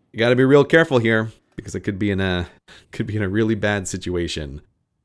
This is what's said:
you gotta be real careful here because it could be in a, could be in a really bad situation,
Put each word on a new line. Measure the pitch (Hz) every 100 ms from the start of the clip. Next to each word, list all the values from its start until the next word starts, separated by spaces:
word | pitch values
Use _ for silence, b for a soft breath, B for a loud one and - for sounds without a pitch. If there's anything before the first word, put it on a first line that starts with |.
| _
you | -
gotta | 117 123
be |
real | 131 143
careful | 139 165 160 127
here | 113 110 113 - _ -
because | -
it | 98
could | 98 95
be | 104
in | 95
a, | 95 90 90 - _ B _
could | - 110
be | 107
in |
a | 98
really | 104 110
bad | 110 104 104 92
situation, | 95 - 90 85 85 71 69 - _ _ _